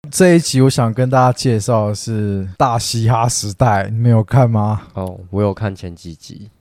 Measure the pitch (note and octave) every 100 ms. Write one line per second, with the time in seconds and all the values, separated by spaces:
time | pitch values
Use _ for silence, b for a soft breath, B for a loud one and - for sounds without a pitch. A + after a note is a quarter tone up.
0 | D3 - F#3 E3+ - C3 C3+ C#3 A#2 A2
1 | B2+ C3 B2+ A#2+ C3 A2 G2+ A2+ G#2 G#2
2 | - A2 G#2 G2 F#2+ F#2 C3+ A2+ - A#2
3 | A2+ A#2 A#2+ - G#2 F#2+ B2 G2+ G2 A2
4 | A#2+ A2+ G#2 B2 A#2+ A2+ G#2 G#2+ - -
5 | F#2 F#2 F2+ G2 G2+ F#2+ G#2+ F#2+ F#2 E2+
6 | E2+ D#2+ - - G#2 _